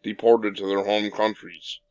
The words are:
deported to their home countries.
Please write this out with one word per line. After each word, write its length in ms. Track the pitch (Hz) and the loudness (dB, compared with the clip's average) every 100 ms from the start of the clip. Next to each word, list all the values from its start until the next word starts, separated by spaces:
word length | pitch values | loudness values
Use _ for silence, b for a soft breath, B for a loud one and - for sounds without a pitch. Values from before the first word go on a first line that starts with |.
deported 540 | 104 104 117 117 107 95 | -10 0 4 4 2 -6
to 100 | 98 | -2
their 180 | 98 | -2
home 260 | 101 107 104 | 0 0 -2
countries. 680 | 98 107 104 95 82 - - _ | -2 -2 -2 -14 -18 -16 -18 _